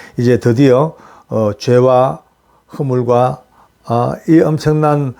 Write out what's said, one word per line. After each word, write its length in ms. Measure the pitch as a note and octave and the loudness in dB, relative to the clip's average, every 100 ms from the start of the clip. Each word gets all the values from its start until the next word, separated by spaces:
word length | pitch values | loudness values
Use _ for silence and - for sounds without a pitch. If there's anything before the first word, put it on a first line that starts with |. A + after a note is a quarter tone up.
| - - | -14 -4
이제 240 | B2 A#2+ | 0 0
드디어, 560 | C3 A#2 C#3 B2 D#3 - - - - | 0 2 4 2 0 -6 -20 -20 -8
어, 220 | A2 G#2+ G2+ | -4 -4 -4
죄와 680 | - B2 B2+ B2+ C3+ E3 _ _ _ _ _ - | 0 2 4 2 0 -4 _ _ _ _ _ -10
허물과, 680 | C#3 B2+ A#2+ B2 B2 C#3 _ _ _ _ - | -6 -4 0 0 0 -4 _ _ _ _ -6
아, 300 | A#2 B2 - - | -4 -4 -4 0
이 140 | D#3+ | 2
엄청난, 720 | D#3+ D#3 D#3 D3+ D3+ D3 C3+ | 2 -2 -2 0 0 -2 -4